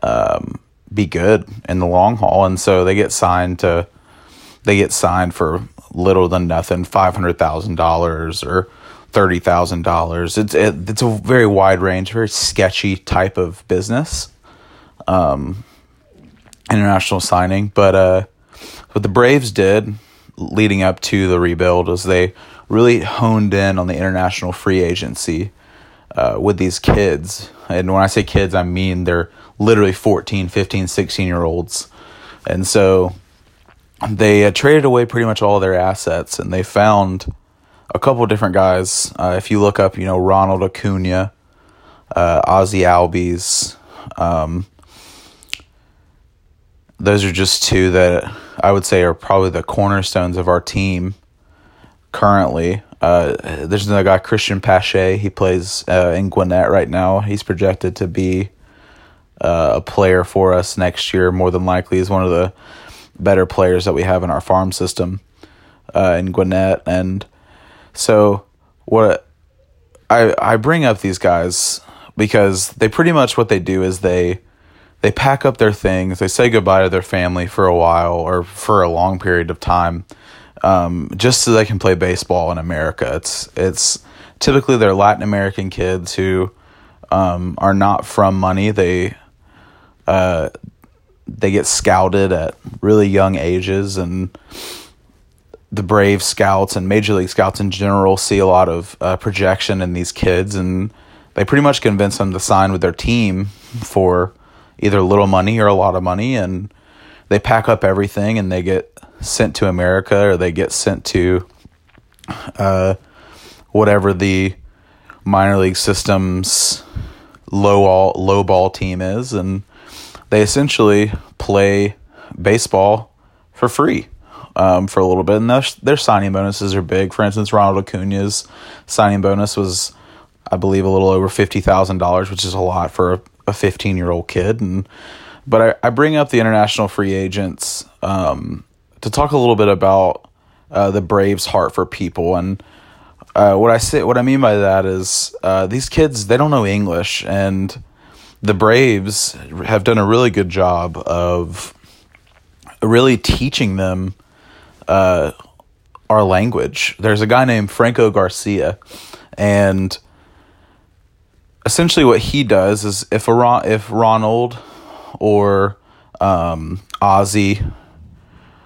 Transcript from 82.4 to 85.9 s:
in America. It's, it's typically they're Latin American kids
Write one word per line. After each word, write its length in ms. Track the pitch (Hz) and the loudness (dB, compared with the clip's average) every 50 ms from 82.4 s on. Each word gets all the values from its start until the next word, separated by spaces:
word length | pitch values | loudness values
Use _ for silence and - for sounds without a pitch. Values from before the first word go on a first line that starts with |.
| 82 85 | -2 -2
in 80 | 87 82 | -4 -6
America. 560 | 80 87 85 76 80 78 - - - 60 69 | -6 -6 -6 -4 -4 -6 -6 -6 -6 -6 -6
It's, 340 | 82 - - - - - - - | -6 -8 -8 -10 -10 -12 -10 -6
it's 460 | - 92 95 - - - - - - - - - - - - _ - | -4 -2 -2 -2 -2 -4 -4 -4 -6 -10 -18 -20 -20 -20 -20 _ -4
typically 400 | - 147 135 139 - - 131 113 | -2 0 2 2 2 2 2 4
they're 160 | 110 98 95 | 4 4 4
Latin 280 | 98 101 104 104 101 | 4 4 4 2 2
American 460 | 104 104 104 101 98 98 - - 95 92 | -2 -2 -2 -2 -2 -2 -4 -6 -6 -6
kids 460 | - - 92 92 | -4 -4 -2 -2